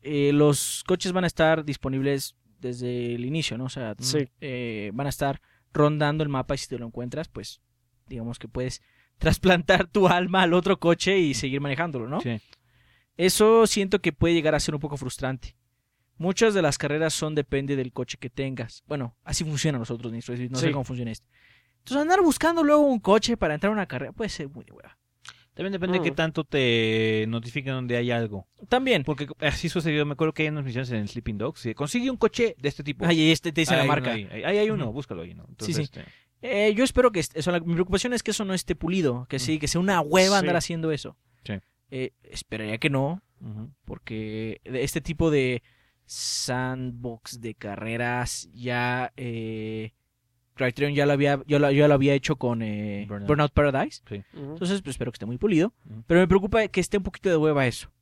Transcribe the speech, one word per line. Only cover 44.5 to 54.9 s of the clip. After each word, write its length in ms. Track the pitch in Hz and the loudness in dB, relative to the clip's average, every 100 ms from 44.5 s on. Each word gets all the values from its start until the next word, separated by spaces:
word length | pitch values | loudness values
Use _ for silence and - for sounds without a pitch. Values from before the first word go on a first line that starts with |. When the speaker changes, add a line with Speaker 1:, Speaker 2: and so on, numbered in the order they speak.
| - | -10
Speaker 1:
de 180 | - 127 | -8 -4
este 160 | 135 160 | -4 -4
tipo 300 | 139 156 165 | -8 0 2
de 300 | 147 127 123 _ _ _ _ | 2 2 -2 _ _ _ _
sandbox 1400 | _ - - - - 127 127 127 127 120 123 113 - 123 | _ -10 -6 -6 -4 -4 -4 -6 -8 -8 -10 -10 -16 -12
de 140 | 113 | -12
carreras 960 | 107 104 98 110 117 120 123 123 - - | -10 -10 -8 -6 -4 -4 -2 -4 -8 -12
ya, 600 | - 123 123 123 123 127 - | -10 -6 -2 -2 -2 -6 -8
eh, 760 | 123 113 110 110 110 110 110 _ _ _ _ _ _ | -10 -8 -8 -8 -8 -8 -10 _ _ _ _ _ _
Criterion 380 | - 127 127 143 | -4 -4 0 0
ya 120 | 143 | 2
lo 80 | 143 | 2
había, 280 | 139 143 139 143 | 4 2 2 2
ya 120 | 143 | 4
lo, 100 | 143 | 4
ya 160 | 139 147 | 6 6
lo 60 | |
había 200 | 139 139 | 6 4
hecho 220 | 139 - 143 | 2 0 -2
con, 240 | 123 117 | 0 -2
eh, 440 | 110 104 104 101 104 | -4 -4 -6 -8 -8
Speaker 3:
Burnout. 200 | 104 101 | -6 0
Speaker 1:
Burnout 240 | 147 147 | 2 2
Paradise. 480 | - 147 135 226 - - | 2 2 2 -4 -6 -12
Speaker 3:
Sí. 160 | 101 - | -12 -12
Speaker 2:
Ujú. 180 | - 139 | -14 -12
Speaker 1:
Entonces, 280 | 165 180 196 | -6 -4 -4
pues, 120 | 147 | -4